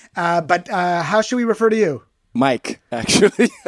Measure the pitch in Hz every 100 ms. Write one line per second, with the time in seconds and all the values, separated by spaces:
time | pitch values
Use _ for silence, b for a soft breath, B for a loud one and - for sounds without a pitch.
0 | B - 170 170 160 175 175 202 180 175
1 | 151 208 214 254 233 214 226 220 196 131
2 | - _ _ 117 135 127 - - _ 117
3 | 110 - 196 - 240 -